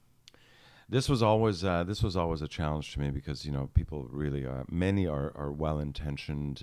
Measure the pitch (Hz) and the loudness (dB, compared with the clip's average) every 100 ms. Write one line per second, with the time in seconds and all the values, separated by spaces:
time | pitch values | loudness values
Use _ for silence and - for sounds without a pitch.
0 | _ _ - - - - - - - 123 | _ _ -20 -20 -20 -20 -20 -20 -2 0
1 | - 135 110 110 110 92 95 85 87 104 | 4 4 6 6 6 4 2 2 2 0
2 | 110 90 85 80 76 - 78 76 73 - | 0 2 2 0 -4 -2 -2 -2 -4 -2
3 | 71 67 69 69 76 69 67 - - 76 | -2 -2 -4 -6 -4 -4 0 2 2 -2
4 | 62 67 73 69 65 65 67 85 92 98 | -8 -4 -2 -2 -4 -6 -4 0 2 2
5 | 90 73 71 - 71 73 78 76 73 69 | 2 0 -4 -4 -6 -2 -2 -2 -4 -6
6 | 73 71 - 73 73 69 | -6 -6 -6 -6 -6 -8